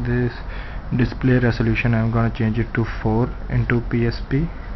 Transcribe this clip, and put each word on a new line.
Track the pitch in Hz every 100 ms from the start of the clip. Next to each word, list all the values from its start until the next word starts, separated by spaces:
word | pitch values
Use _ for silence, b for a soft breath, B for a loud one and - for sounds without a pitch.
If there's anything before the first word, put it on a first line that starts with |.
| 120
this | 120 120 - - B B B - 127
display | 120 - 131 123
resolution, | 120 113 113 113 120
I'm | 117 113
gonna | 113 117 -
change | 110 110
it | 113 -
to | 117 -
four | 113 110 127 - -
into | 127 113 120 117
P | 120 117
S | 113 -
P. | 135 165 - -